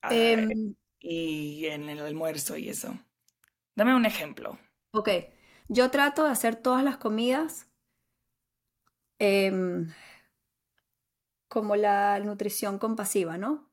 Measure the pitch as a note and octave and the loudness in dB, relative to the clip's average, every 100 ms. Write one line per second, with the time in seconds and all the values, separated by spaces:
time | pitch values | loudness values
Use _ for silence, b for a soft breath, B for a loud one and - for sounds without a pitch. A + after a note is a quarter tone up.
0 | - A#3 A3+ A3+ A3 A3 G#3+ - _ _ | 2 4 4 4 2 -2 -6 -10 _ _
1 | - E3 E3 D#3 D3 D3 D#3 D3+ D3 D3 | -8 -6 -4 -4 -6 -6 -6 -6 -10 -10
2 | D3+ D#3 D#3+ D#3 - D#3 - - - - | -8 -6 -4 -4 -6 -8 -8 -8 -10 -12
3 | _ _ _ _ _ _ _ - A3 B3+ | _ _ _ _ _ _ _ 0 4 4
4 | A3+ - D3+ - - - _ _ _ G#3+ | 4 0 -8 -10 -12 -12 _ _ _ -4
5 | G#3+ F3+ - b b b b A3 B3+ C#4 | 0 -2 -2 b b b b 2 4 4
6 | C#4+ C#4+ D#4 A#3 A#3 A3+ B3+ B3+ C4+ C4 | 2 4 2 2 0 0 0 2 2 0
7 | A3+ G#3+ A#3+ C4 D#4+ - - _ _ _ | -4 0 0 0 -2 -8 -18 _ _ _
8 | _ _ _ _ _ _ _ _ _ _ | _ _ _ _ _ _ _ _ _ _
9 | _ _ G#3 G3 G3 F#3+ F#3 F3 E3 D#3 | _ _ 4 4 4 2 0 -2 -4 -8
10 | B B B _ _ _ _ _ _ _ | B B B _ _ _ _ _ _ _
11 | _ _ _ _ _ A#3 G#3+ G#3 G#3 G3+ | _ _ _ _ _ -4 0 2 4 4
12 | G3+ G3+ G#3 G#3 G#3 G3+ G#3 G3 A3 A3 | 4 2 -2 -4 -4 -2 -4 -2 -2 -2
13 | G3 G3+ E3+ E3+ G#3 D4+ - | 0 0 0 -2 -4 -4 -6